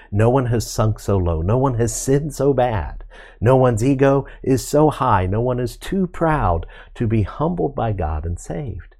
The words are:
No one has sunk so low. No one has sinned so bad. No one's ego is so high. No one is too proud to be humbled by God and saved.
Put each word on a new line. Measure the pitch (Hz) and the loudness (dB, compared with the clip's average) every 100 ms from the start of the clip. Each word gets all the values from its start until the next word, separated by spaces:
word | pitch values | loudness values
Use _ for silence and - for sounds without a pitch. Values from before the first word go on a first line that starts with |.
| - | -6
No | 101 113 | 2 2
one | 131 120 | 2 0
has | 117 - | -2 -2
sunk | - 110 - | -2 0 -2
so | - 98 | -2 0
low. | 85 80 | 0 0
No | 87 123 | 0 2
one | 135 113 | 0 0
has | 110 - | -2 -2
sinned | - 139 151 | 0 0 0
so | - 139 | 0 2
bad. | 127 123 104 69 - - - - - | 2 2 0 -4 -10 -16 -20 -20 -2
No | 110 131 | 2 4
one's | 127 110 | 4 2
ego | 127 131 139 139 135 - | 0 4 4 4 0 -6
is | - 131 - | -2 -2 2
so | 147 156 | 2 4
high. | - 131 98 | 2 0 2
No | 92 107 | 2 0
one | 123 123 | -2 -2
is | 123 - | -4 -8
too | - 196 180 | -4 -2 -2
proud | - 165 147 101 82 - - - - | 0 0 2 0 -2 -4 -16 -20 -6
to | 117 | 0
be | 113 | 0
humbled | 92 - 160 175 156 | -2 -2 -4 -2 -4
by | 135 113 | -2 -4
God | 98 78 78 85 | -4 -4 -4 -6
and | 85 | -8
saved. | - 160 135 87 - | -8 -10 -8 -12 -16